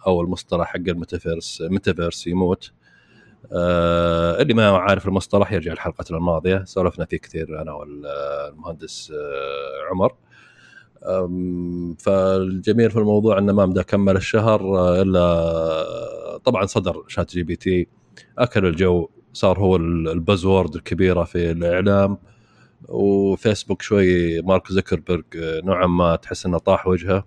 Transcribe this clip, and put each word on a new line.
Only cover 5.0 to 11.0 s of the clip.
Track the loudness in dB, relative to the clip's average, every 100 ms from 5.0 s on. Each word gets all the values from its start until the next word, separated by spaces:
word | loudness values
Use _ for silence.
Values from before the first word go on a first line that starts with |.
| 0
المصطلح | -2 0 0 2
يرجع | -2 -4
لحلقتنا | -8 -8 -10 -8 -4
الماضية، | -2 0 0 -2 -2
سولفنا | -2 -2 -2 -8
فيه | -8
كثير | -8 -10 -10 -10
أنا | -12
والمهندس، | -12 -14 -14 -10 -8 -6 -8 -10 -14 -16 -14 -14 -16 -12 -10
آه، | -8 -8 -8 -8 -10 -10 -8
عمر. | -2 -2 -2 _ _ -20 _ -20 -20 _ _